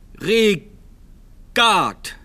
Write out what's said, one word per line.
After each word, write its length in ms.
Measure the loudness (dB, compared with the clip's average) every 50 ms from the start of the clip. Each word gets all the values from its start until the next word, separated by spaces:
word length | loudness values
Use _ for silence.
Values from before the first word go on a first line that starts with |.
| -20 -20 -20 -10
Regat. 2000 | -4 -2 0 2 2 2 0 -2 -6 -12 -20 -20 -20 -20 -20 -20 -20 -20 -20 -20 -20 -20 -20 -20 -20 -8 -2 0 2 2 2 2 0 -2 -4 -8 -14 -18 -18 -18 -20